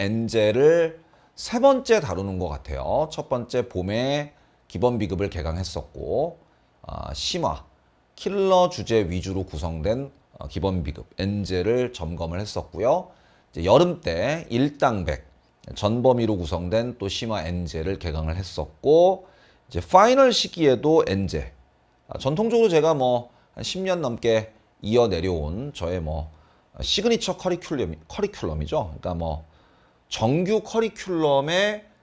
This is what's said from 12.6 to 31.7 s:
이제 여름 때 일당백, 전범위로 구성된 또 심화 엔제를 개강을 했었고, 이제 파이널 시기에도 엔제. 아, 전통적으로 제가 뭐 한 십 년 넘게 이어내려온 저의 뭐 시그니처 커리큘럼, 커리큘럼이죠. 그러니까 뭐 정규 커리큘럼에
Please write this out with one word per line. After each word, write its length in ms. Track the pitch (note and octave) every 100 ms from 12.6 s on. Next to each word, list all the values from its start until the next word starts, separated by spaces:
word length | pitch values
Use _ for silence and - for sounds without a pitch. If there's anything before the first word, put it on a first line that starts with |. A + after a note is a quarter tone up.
| - E2+ A2+ F3 - - _ _ _
이제 120 | -
여름 360 | F2 B2+ F3 D#3+
때 440 | - E2 A#2 E3 -
일당백, 760 | A#2 C#3+ D3 C3+ G#2 D2+ C2 - _ _ _ - -
전범위로 600 | G#2 A#2+ B2+ A#2+ A2+ G2
구성된 600 | E2 E2+ F2 A2 B2 A#2+
또 100 | G2
심화 340 | - A2+ G#2
엔제를 560 | D#2+ F2 E2 D#2+ E2 G2
개강을 340 | E2+ D#2 D#2
했었고, 960 | F2+ F2+ - D#2 - C3+ D#3+ F3+ F#3+ - _ _ _ _
이제 120 | F2
파이널 520 | - F#3 A3 C4 C4
시기에도 720 | G#3+ - - D3 A#2+ D3 D#3+ -
엔제. 460 | G2 F#2 D2+ A#1+ - _ _ _ _ -
아, 100 | -
전통적으로 500 | C3 D#3 A3+ A#3 A3+
제가 260 | D#3+ D#3
뭐 360 | D3 B2+ B2 A#2+ _ _
한 80 | -
십 200 | A2+ F3+
년 200 | F#3+ F3
넘게 500 | C3+ A2+ A#2 A2+ G2 _ _ _
이어내려온 880 | G2+ A#2+ A#2 E2+ F#2 E2+ D2+ F#2+ C#3+
저의 280 | - E2+ F2+
뭐 300 | D#2 D#2 D#2+ - _ _ _ -
시그니처 560 | - G3+ A3+ A3+ - F3+
커리큘럼, 580 | F#3 F3 - C#3 F2 D#2+ -
커리큘럼이죠. 800 | - G3+ - F2+ D#2 D2 D#2 F#2
그러니까 260 | - F2+
뭐 320 | E2+ E2 D#2 - _ _ _ _ _ -
정규 500 | - C#3 D3+ F#3 G#3+
커리큘럼에 1200 | G#3 A3+ A3 - F#3+ E3+ D3+ C#3 C#3+ F3+ G#3